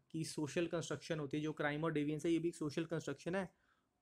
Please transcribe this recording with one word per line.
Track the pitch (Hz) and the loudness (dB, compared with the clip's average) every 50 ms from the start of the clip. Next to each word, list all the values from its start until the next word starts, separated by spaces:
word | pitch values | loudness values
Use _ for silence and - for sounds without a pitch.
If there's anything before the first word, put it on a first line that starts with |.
| _ _ | _ _
कि | - 160 160 | -4 -4 -4
सोशल | 156 - - 151 139 - 180 170 | -2 -2 -2 -2 0 2 0 0
कंस्ट्रक्शन | 165 175 165 131 - 156 143 - - 165 156 | 2 2 0 0 -2 -4 -4 -4 -2 -2 -2
होती | 151 139 - | -2 -2 -2
है, | 151 151 | 0 0
जो | 156 151 | -2 0
क्राइम | - 156 147 143 151 160 | 0 0 0 0 2 2
और | 165 160 | 2 2
डेविएंस | 156 147 147 151 151 - | 2 2 2 0 2 2
है | 170 165 | 4 4
ये | 165 | 4
भी | 165 170 | 4 2
एक | 170 | 0
सोशल | - 160 151 - 170 165 | 0 -2 -2 0 0 -2
कंस्ट्रक्शन | - 170 160 160 - 139 - - 175 175 | 0 -2 -2 -2 -2 -4 -4 -2 -2 0
है, | 196 185 170 - _ _ _ _ _ _ _ _ _ | 0 0 -2 -6 _ _ _ _ _ _ _ _ _